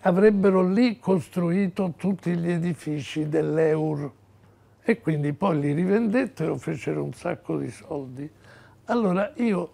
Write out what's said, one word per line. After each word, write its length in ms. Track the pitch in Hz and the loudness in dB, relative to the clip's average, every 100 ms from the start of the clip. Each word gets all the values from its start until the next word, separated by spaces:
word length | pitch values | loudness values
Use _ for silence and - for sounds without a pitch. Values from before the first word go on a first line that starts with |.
avrebbero 600 | 190 180 214 208 196 190 | 0 6 6 6 4 4
lì 380 | 185 196 247 208 | 4 4 2 2
costruito 920 | - 190 - - 175 180 196 - 185 - | 0 0 0 -2 0 2 0 -2 -4 -2
tutti 400 | - 190 - 175 | -4 -2 -2 -2
gli 160 | 170 | 0
edifici 760 | 170 170 165 - 151 135 156 151 | 0 -2 -4 -4 -6 -6 -4 -2
dell'Eur. 840 | 160 151 151 160 156 156 151 143 - _ _ _ _ _ _ - | 0 0 2 2 2 0 -2 -6 -12 _ _ _ _ _ _ -2
E 120 | 226 | 0
quindi 320 | - 147 147 | 0 -2 -2
poi 260 | 147 196 156 | -2 0 0
li 140 | 143 | 0
rivendettero, 840 | 143 185 202 233 233 254 - 160 147 | 0 0 0 2 0 -2 -4 -4 -4
fecero 460 | - 156 - 151 | -6 -6 -6 -6
un 100 | 143 | -6
sacco 460 | 135 175 170 - 156 | -8 -8 -8 -6 -6
di 100 | 139 | -6
soldi. 580 | - - 151 131 131 147 - - - - - | -10 -12 -10 -10 -12 -14 -16 -20 -20 -20 -16
Allora 480 | - 240 208 180 - - | -4 0 0 0 -2 -2
io 340 | 233 185 170 | 0 0 -4